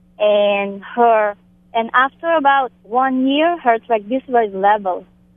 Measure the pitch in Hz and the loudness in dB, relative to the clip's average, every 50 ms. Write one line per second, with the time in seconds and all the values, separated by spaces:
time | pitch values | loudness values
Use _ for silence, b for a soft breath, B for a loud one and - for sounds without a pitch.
0 | _ _ _ - 208 214 208 208 208 202 202 202 202 196 196 196 190 - - 240 | _ _ _ -2 0 2 2 4 2 2 0 -2 -4 -6 -8 -12 -14 -8 -2 2
1 | 240 233 226 214 214 208 202 - _ _ _ _ _ _ - 226 226 226 - 247 | 4 4 4 4 2 -2 -4 -8 _ _ _ _ _ _ -6 -6 -4 -2 0 0
2 | 262 269 - _ 330 330 330 311 277 277 277 277 262 233 _ _ _ 190 220 254 | 0 0 -2 _ -4 -2 0 2 2 2 2 2 0 -4 _ _ _ -4 -2 0
3 | 269 269 254 262 262 269 277 294 311 349 349 320 - 247 226 226 - - 233 214 | 0 0 0 0 0 0 0 0 0 0 -2 -2 0 0 0 0 0 -2 -4 -4
4 | 202 202 254 262 - 269 247 233 226 202 190 190 190 202 214 214 196 185 175 185 | -2 -4 -6 -6 -4 -2 0 0 0 -2 -2 -2 0 0 0 0 -2 -4 -6 -6
5 | 185 _ _ _ _ _ _ | -8 _ _ _ _ _ _